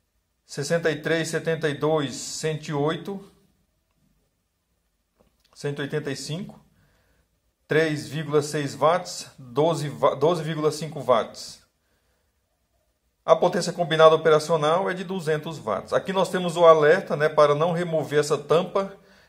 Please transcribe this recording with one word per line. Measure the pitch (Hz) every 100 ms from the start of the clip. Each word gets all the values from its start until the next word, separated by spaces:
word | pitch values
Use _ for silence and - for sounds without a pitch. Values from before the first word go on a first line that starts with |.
| _ _ _ _
sessenta | - - 139 170 165
e | 151
três, | 156 165 160
setenta | 160 165 156 151
e | 135
dois, | 147 160 135 -
cento | - - 156 151 156
e |
oito, | 143 147 165 170 196 - _ _ _ _ _ _ _ _ _ _ _ _ _ _ _ _ _ _ _ _ _ _
cento | - 143 143
e |
oitenta | 139 151 139
e | 127
cinco, | - 165 214 - _ _ _ _ _ _ _ _ _ _ -
três | 151 160 147 113
vírgula | 147 143 147
seis | 147 156 139
watts, | 107 151 175 - - - -
doze | 127 120 160 156 147
wa-, | 113 135 135
doze | 151 170
vírgula | 156 151 151
cinco | 147 156 147
watts. | 120 113 - - - - _ _ _ _ _ _ _ _ _ _ _ _ _ _ _ _
A | 165 165
potência | 180 185 170
combinada | 175 160 156 160 156
operacional | 160 151 151 160 151 175 190
é | 180
de |
duzentos | 180 190 151 151 165 143
watts. | 107 95 -
Aqui | - -
nós | 190 180
temos | 185 175 165
o | 170
alerta, | 160 147 185 - 156
né, | 156
para | 156 147
não | 147 175
remover | 170 170 160 127 147
essa | 143 143
tampa. | - 160 185 202 196 - _ _